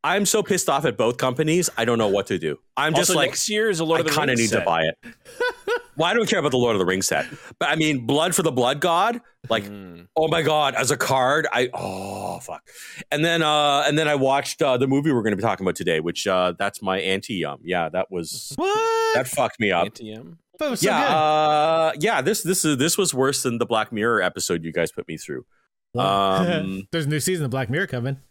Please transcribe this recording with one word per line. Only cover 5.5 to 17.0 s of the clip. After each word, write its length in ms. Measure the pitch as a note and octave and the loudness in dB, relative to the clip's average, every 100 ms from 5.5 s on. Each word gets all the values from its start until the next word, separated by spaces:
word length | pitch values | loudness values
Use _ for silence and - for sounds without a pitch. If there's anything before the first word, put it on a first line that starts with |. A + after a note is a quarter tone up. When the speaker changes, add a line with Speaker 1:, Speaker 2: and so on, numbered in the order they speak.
| - - A#4 - - | -2 -4 -4 -4 -2
Speaker 1:
Well, 140 | E3 | 2
I 60 | A3+ | 2
don't 120 | G#3+ | 2
care 120 | G3+ | 0
about 100 | C#3+ | 2
the 80 | B2+ | 2
Lord 180 | A#2+ G#2+ | 2 2
of 40 | |
the 80 | F2+ | 2
Rings 180 | F#2+ F#2+ | 0 0
set, 220 | D2+ - - - - | -2 -2 -10 -20 -6
but 100 | D3 | -2
I 60 | D#3+ | 2
mean, 320 | D#3 C#3 A#2 | 2 0 0
Blood 260 | C#3+ E3+ | 0 2
for 80 | E3+ | 2
the 100 | E3 | 0
Blood 300 | B2+ B2 C#3+ | 2 0 2
God, 400 | F3+ E3 G#3 A#3+ _ _ - | 0 2 0 -2 _ _ -4
like, 160 | A2+ G2+ | -4 -4
Speaker 2:
Mm. 420 | G2+ F#2 E2+ F2 - | -14 -16 -18 -6 0
Speaker 1:
oh 120 | D#3+ | 2
my 140 | E3 | 2
God, 320 | D3+ D3+ C#3+ | 2 2 2
as 160 | - C3 | 0 0
a 80 | C#3+ | 0
card, 480 | - C3+ B2+ D3 D#3 | 0 2 2 2 0
I, 160 | A#2+ B2+ | 0 0
oh, 680 | F2 F#2 F#2+ G2 G2 F#2+ F#2+ | -2 -8 -8 -8 -8 -8 -8
fuck. 280 | - D#2 _ - - - - | -10 -16 _ -20 -18 -16 -6
And 120 | D3 | -2
then, 200 | E3 E3 | 0 2
uh, 400 | D#3 D3+ D3 C#3 C#3+ | 2 2 4 2 2
and 100 | D3+ | 2
then 120 | D#3 | 2
I 80 | D3 | 2
watched, 480 | C3 C3+ C#3+ - | 2 0 -2 -2
uh, 120 | D3 B2+ | 2 2
the 100 | C3 | 2
movie 240 | C3+ D3+ | 2 2
we're 100 | B2+ | 2
gonna 140 | G#2+ G2 | 2 0
be 80 | |
talking 200 | A2 F#2+ | 0 0
about 120 | F#2 E2+ | -2 -2
today, 240 | F2 D#2+ | 0 0
which, 260 | E2 - G2+ | -2 -4 0
uh, 280 | F#2 F2+ E2+ | 2 0 0
that's 240 | G2+ - | -4 -4
my 180 | G2 | -4
anti-yum. 600 | F#2+ | -2